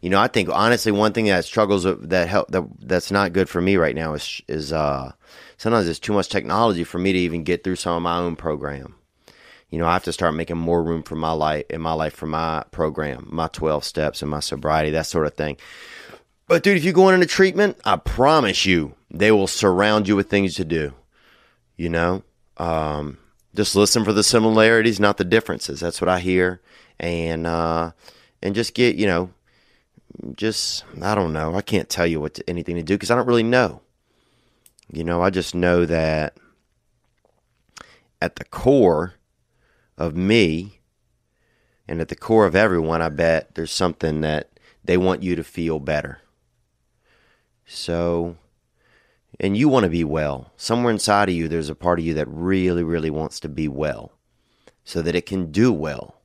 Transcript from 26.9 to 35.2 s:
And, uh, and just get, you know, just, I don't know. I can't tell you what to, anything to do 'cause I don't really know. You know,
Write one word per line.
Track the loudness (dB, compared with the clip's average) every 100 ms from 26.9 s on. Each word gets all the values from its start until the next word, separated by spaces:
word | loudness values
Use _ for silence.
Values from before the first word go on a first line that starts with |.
| _
And, | -6 -4 -4 -4 -4
uh, | -2 0 0 -2 -6 -20 -20 _ _
and | -4
just | -4 -4
get, | 0 0
you | 2 0
know, | 0 -2 _ _ _ _ _ _ _ _ -18 -16
just, | -6 -4 -4 -6 -8 -12 -8
I | -2 0
don't | 0
know. | -2 -4 -4
I |
can't | -2 -2 -2
tell | -2 0
you | 0
what | -4
to, | -8 -8
anything | -8 -6 -6
to |
do | -2 -2
'cause | 2
I | 0
don't | 2
really | 2
know. | 4 2 2 -2 _ _ _ _ _ _ _ _ _ _ _
You | -8
know, | -2 2